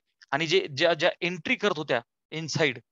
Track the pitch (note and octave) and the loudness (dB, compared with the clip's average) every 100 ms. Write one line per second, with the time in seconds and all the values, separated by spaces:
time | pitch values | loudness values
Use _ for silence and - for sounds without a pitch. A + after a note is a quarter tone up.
0 | _ _ - C#3 D#3+ F#3 - C3+ E3+ E3 | _ _ -6 -4 2 2 0 0 2 4
1 | F3 - F3 F3+ A#3 A#3 G#3 G#3+ D3+ B2+ | 2 0 -4 -4 -2 0 0 -2 -2 -2
2 | - _ _ D#3 D#3+ D3 D3+ A#2+ - | -4 _ _ -10 -6 0 0 0 -10